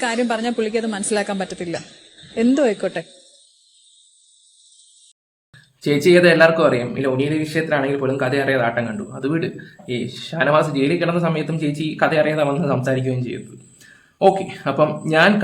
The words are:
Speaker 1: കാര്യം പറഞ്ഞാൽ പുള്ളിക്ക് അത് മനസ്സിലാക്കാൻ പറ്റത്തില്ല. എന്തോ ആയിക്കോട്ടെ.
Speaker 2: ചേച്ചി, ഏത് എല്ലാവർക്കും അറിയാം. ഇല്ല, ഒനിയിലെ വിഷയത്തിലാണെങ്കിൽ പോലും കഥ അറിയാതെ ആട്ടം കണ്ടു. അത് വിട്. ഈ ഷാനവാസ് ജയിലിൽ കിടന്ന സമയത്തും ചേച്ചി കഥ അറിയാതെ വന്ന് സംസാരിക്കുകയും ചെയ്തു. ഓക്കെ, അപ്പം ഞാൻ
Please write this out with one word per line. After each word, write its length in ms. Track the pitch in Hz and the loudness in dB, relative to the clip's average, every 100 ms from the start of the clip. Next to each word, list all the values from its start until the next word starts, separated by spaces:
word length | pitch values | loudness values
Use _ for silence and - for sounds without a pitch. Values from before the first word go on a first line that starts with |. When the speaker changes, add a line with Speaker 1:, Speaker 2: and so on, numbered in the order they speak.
Speaker 1:
കാര്യം 240 | 247 226 240 | -2 -2 -2
പറഞ്ഞാൽ 220 | 220 240 233 | -2 -2 -2
പുള്ളിക്ക് 220 | 220 226 | -2 -2
അത് 60 | 226 202 | -4 -4
മനസ്സിലാക്കാൻ 420 | 202 208 202 196 | -2 -2 -2 -4
പറ്റത്തില്ല. 340 | 180 190 175 160 - - - - - - | -6 -8 -8 -8 -10 -20 -20 -20 -10 0
എന്തോ 180 | 240 277 262 | 2 4 2
ആയിക്കോട്ടെ. 340 | 190 190 - - - _ _ _ _ _ 1077 1077 1077 _ _ _ _ _ _ _ _ _ _ _ _ _ _ _ - _ _ | 0 -4 -6 -10 -20 _ _ _ _ _ _ _ _ _ _ _ _ _ _ _ _ _ _ _ _ _ _ _ -20 _ _
Speaker 2:
ചേച്ചി, 260 | 147 143 185 175 | -2 2 6 6
ഏത് 80 | 175 | 6
എല്ലാവർക്കും 300 | 160 160 165 147 | 6 6 6 2
അറിയാം. 220 | 127 120 135 | 2 -2 -2
ഇല്ല, 100 | 135 | -2
ഒനിയിലെ 240 | 131 147 156 | 0 0 -2
വിഷയത്തിലാണെങ്കിൽ 540 | 156 160 160 147 135 139 | -2 -4 -2 -2 0 -2
പോലും 140 | 131 139 | -2 -2
കഥ 120 | 127 139 | 0 0
അറിയാതെ 200 | 139 135 117 | 0 0 0
ആട്ടം 160 | 117 113 | -2 -4
കണ്ടു. 160 | 104 - 135 | -6 -10 -6
അത് 100 | 135 | -4
വിട്. 160 | 160 123 - - - - | -2 -4 -8 -18 -20 -8
ഈ 40 | 120 - - - | -6 -6 -10 -10
ഷാനവാസ് 420 | 165 139 151 156 139 | -2 2 2 2 0
ജയിലിൽ 220 | 139 170 | 0 0
കിടന്ന 200 | 170 175 165 | 0 0 0
സമയത്തും 300 | 156 151 160 | -2 -4 -2
ചേച്ചി 220 | 147 147 156 156 | -4 -4 -6 -2
കഥ 120 | 147 156 | 0 2
അറിയാതെ 220 | 151 156 143 | 2 0 0
വന്ന് 180 | 143 143 | 0 -2
സംസാരിക്കുകയും 460 | 123 131 131 127 127 123 | -2 0 -2 -2 -4 -4
ചെയ്തു. 260 | - - - - _ - - _ _ 190 | -8 -12 -20 -20 _ -20 -20 _ _ 2
ഓക്കെ, 160 | 190 - - 143 | 2 -6 -6 -4
അപ്പം 200 | 127 151 - 156 | 0 0 0 0
ഞാൻ 160 | 156 185 208 | 4 4 4